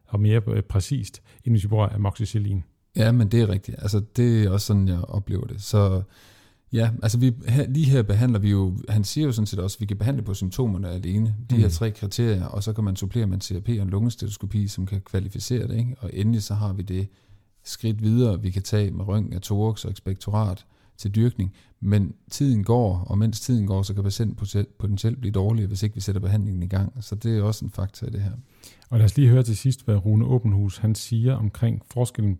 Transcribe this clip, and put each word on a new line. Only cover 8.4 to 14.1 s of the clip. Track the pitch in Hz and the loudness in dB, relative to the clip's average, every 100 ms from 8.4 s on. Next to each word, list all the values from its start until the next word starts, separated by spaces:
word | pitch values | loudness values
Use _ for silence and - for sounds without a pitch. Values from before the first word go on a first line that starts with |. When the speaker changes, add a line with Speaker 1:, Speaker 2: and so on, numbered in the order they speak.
| 101 | 2
Speaker 2:
jo, | 101 95 92 - | 2 2 -2 0
han | 107 | 0
siger | 101 147 151 | 0 0 0
jo | |
sådan | 110 107 | 0 -2
set | 98 | -2
også, | 92 - | -6 -6
at | |
vi | 104 | -6
kan | 101 | -2
behandle | 107 139 | -2 -2
på | 110 | -4
symptomerne | 95 92 107 123 92 92 | -4 -4 -2 -2 -2 -4
alene, | 90 90 101 113 107 - | -6 -2 0 0 -2 0
de | 120 | 2
her | 95 | 4
Speaker 1:
Mm. | |
Speaker 2:
tre | 82 113 | 2 -2
kriterier, | 104 101 - 117 98 87 | -4 -6 -2 0 0 -2
og | 101 | -4
så | 101 | -4
kan | 107 | -2
man | 104 95 | -2 -2
supplere | 98 120 104 | -4 -2 -2
med | 98 | -2
en | |
C | - | -4
R | 90 | -6
P | 104 | -4
og | |
en | 117 95 | -2 -2
lungestereoskopi, | 98 120 | 0 0